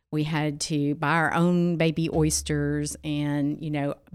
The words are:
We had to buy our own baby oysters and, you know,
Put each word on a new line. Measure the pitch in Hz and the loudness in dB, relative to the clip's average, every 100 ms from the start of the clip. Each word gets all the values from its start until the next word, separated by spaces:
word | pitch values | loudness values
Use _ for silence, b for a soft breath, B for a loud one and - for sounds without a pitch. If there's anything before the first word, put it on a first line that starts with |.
| b | b
We | 156 | -4
had | 151 156 151 147 | 0 0 -2 -2
to | - 151 143 147 | -2 0 0 0
buy | 151 | 0
our | 165 156 | 2 2
own | 165 175 175 175 165 | 2 2 4 2 2
baby | 165 156 165 | 0 2 0
oysters | 165 156 - - 151 143 147 147 - | 2 2 2 -2 -2 0 -2 -4 -6
and, | 156 147 147 147 143 147 | -4 -2 0 0 -2 -2
you | 160 | -4
know, | 151 143 - - | -2 -2 -4 -10